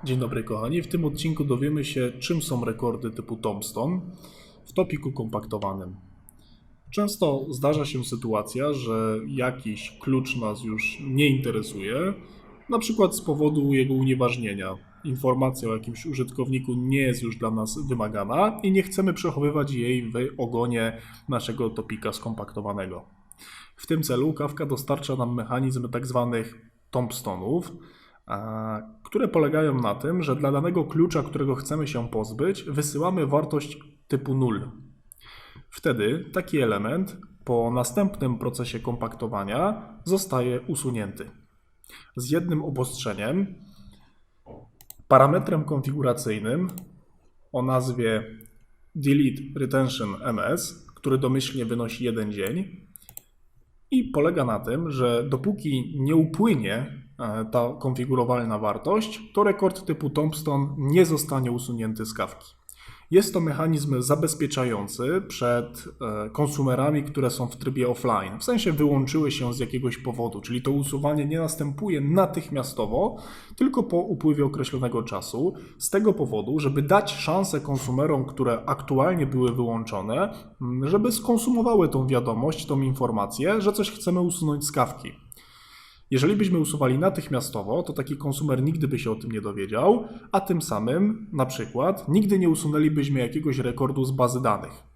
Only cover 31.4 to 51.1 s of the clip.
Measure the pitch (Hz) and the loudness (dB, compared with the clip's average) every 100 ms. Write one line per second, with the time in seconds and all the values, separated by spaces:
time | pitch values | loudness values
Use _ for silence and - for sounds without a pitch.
31.4 | 139 135 - 151 147 131 117 110 107 110 | -2 -2 -2 -4 -2 -4 -2 -2 -4 -2
32.4 | 165 190 - 143 147 143 170 185 143 143 | 0 0 -4 -4 -2 -2 0 0 2 2
33.4 | 151 151 147 - - - _ 139 139 135 | 2 -2 -4 -14 -20 -20 _ -2 0 2
34.4 | 127 101 - - - - - - - - | 2 2 -4 -12 -20 -20 -20 -20 -20 -20
35.4 | - - - - 160 123 104 151 185 185 | -20 -20 -20 -4 0 2 2 0 -2 -6
36.4 | 180 151 120 101 107 160 190 - - - | -2 2 2 2 0 -2 -2 -6 -20 -14
37.4 | - 120 117 120 120 - 196 - 135 117 | 0 2 2 0 0 0 0 0 -2 0
38.4 | 127 127 120 117 127 120 113 - 113 107 | -4 -4 -6 -6 -6 -4 -6 -6 -6 -4
39.4 | 98 117 190 214 - - - 190 190 131 | -2 0 0 -2 -10 -14 -2 -2 0 0
40.4 | 123 123 - 160 135 120 101 - - - | 0 -2 -2 -4 -2 -2 -6 -8 -14 -16
41.4 | _ _ _ _ - - - - 123 156 | _ _ _ _ -20 -20 -14 -10 -2 0
42.4 | 175 156 151 127 127 - 120 98 107 170 | 2 -2 -2 -2 -4 -4 -6 -4 -2 0
43.4 | 196 - - - - - - _ _ _ | -2 -6 -20 -20 -20 -20 -20 _ _ _
44.4 | - - - _ - - - 131 139 175 | -20 -20 -20 _ -20 -20 6 8 8 4
45.4 | - 165 147 147 131 147 131 120 120 107 | 2 0 0 -2 -2 0 0 0 -2 -2
46.4 | 107 143 180 - - - _ _ _ _ | 0 -2 -2 -6 -14 -20 _ _ _ _
47.4 | _ 127 127 131 127 120 113 110 107 - | _ -2 2 2 0 0 0 0 -2 -14
48.4 | - - - _ - 165 139 139 135 - | -20 -20 -20 _ -12 -2 4 6 4 2
49.4 | - 143 131 135 131 - 107 95 139 110 | -8 -4 0 2 2 0 -4 -4 -4 -2
50.4 | 92 170 - - - - 143 | 0 0 -4 -10 -20 -6 0